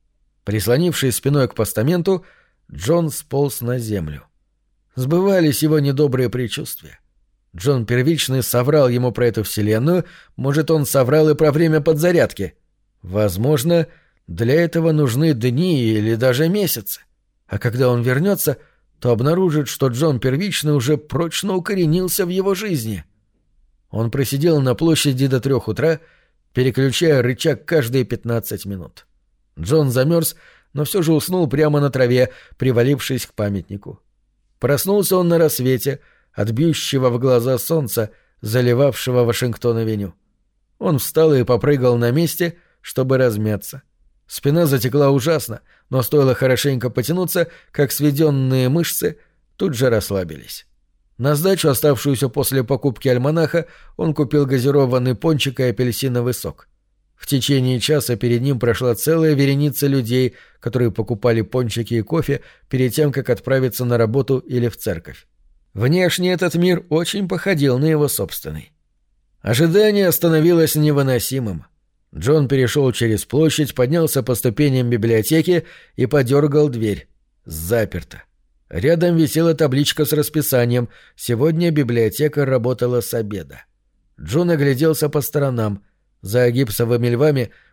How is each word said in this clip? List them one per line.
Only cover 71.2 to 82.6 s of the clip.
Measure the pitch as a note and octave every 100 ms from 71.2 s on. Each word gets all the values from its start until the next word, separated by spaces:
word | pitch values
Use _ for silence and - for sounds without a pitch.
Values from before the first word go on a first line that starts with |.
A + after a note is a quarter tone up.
| - C3 A2 E2 - _ _ _ _
Джон | - G2 D#3 C3+
перешел | C3+ B2 D3 C3+
через | - A#2 G#2
площадь, | - C#3 D#3+ - C#3
поднялся | - B2 E3+ D#3+ C3+
по | B2
ступеням | A#2+ B2+ G#2+ D3 C3 A#2+
библиотеки | A#2+ A#2 A2 G#2 D#3+ D#3+ F3 - - _ -
и | B2
подергал | D3 B2 C#3 D3 D3 D3+
дверь. | A#2+ A2 G2 - _ _ _
Заперто. | - D#2+ E2+ A#2 G#2 F2 - - - _ _ _ -
Рядом | E2+ B2+ E3 F3 E3
висела | D3+ D#3+ E3
табличка | D#3 D3+ C3+ C#3+ -
с | D3+
расписанием. | D3+ C#3+ D#3 C#3+ B2+ A#2+ B2 A#2+ - _ -
Сегодня | - A#2 D#3 D#3+ F3
библиотека | D3+ B2 A#2 A2 - D3+ D3
работала | C3+ C3